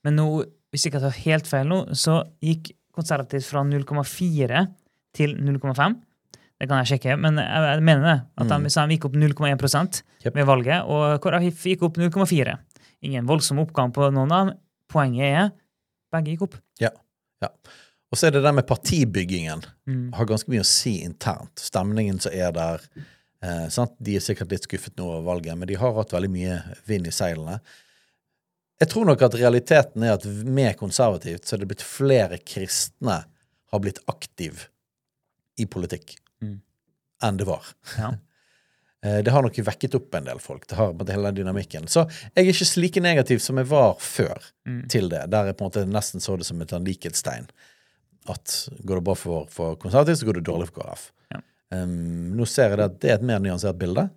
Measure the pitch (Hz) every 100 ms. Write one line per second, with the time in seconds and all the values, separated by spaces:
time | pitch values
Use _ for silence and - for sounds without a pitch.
0 | 147 151 156 151 - _ _ 139 165 139
1 | 135 - 160 156 156 139 139 185 - 135
2 | - 160 - _ 156 165 160 - _ -
3 | 160 147 131 139 127 143 143 143 139 147
4 | 135 - 180 156 123 135 190 - _ _
5 | _ - 147 - 139 139 139 131 165 240
6 | _ _ _ - _ _ 135 135 120 135
7 | 127 147 156 151 107 160 151 151 160 156
8 | 165 147 123 - 117 147 147 156 151 160
9 | 151 143 151 143 147 135 139 147 185 -
10 | _ _ - 143 139 131 120 175 - 147
11 | 147 147 175 170 175 170 185 185 175 165
12 | 175 175 185 165 123 - _ _ _ _
13 | 143 131 120 156 - 143 156 - 123 120
14 | 139 139 135 180 190 - _ _ _ 156
15 | 135 123 139 147 202 - _ _ _ _
16 | _ 165 156 160 196 - _ _ 117 -
17 | _ _ _ _ - _ - - _ _
18 | _ - 160 143 143 143 - 120 - 170
19 | 120 98 90 92 80 78 - _ - 131
20 | 123 120 113 107 - 120 95 - 127 95
21 | 82 - - 90 62 - - 95 98 110
22 | 104 95 95 92 90 85 82 82 - -
23 | 143 _ _ _ 90 85 80 - 120 _
24 | 101 98 - 101 90 95 - 95 - -
25 | 90 82 85 90 82 82 90 95 123 110
26 | 104 87 98 92 90 90 90 - - 104
27 | 85 - 92 80 80 104 _ - _ _
28 | _ _ _ _ _ _ _ _ 160 220
29 | 202 139 127 117 120 120 123 156 135 110
30 | 113 104 104 101 120 135 120 98 101 -
31 | 120 90 85 85 - 107 98 101 - -
32 | 135 127 92 87 - 101 95 - - _
33 | 123 85 - _ _ _ _ 107 98 -
34 | - - - - 82 76 - _ _ _
35 | _ _ _ _ _ - 107 95 87 82
36 | - - _ _ 107 98 _ _ _ _
37 | _ _ 113 98 98 78 - _ - -
38 | 107 113 _ _ _ _ _ _ _ _
39 | 104 104 104 139 123 - 104 - 131 131
40 | - 87 67 64 - 67 - 90 104 82
41 | 95 98 101 98 92 95 - - 80 165
42 | 160 - - - 185 175 180 175 175 190
43 | 175 156 127 120 - 131 127 147 113 -
44 | - - 87 - - _ - 123 127 117
45 | 92 82 80 107 98 95 98 104 95 104
46 | - 92 - 92 82 85 80 87 92 90
47 | 85 - - 60 - _ _ _ _ _
48 | _ _ - 92 - - - - 98 92
49 | 87 90 90 85 76 - 82 80 95 123
50 | 147 160 110 90 82 85 85 - - -
51 | - _ _ - _ _ _ 92 90 87
52 | 85 85 85 107 117 - 110 101 104 95
53 | 135 107 123 107 98 87 101 87 90 92
54 | 190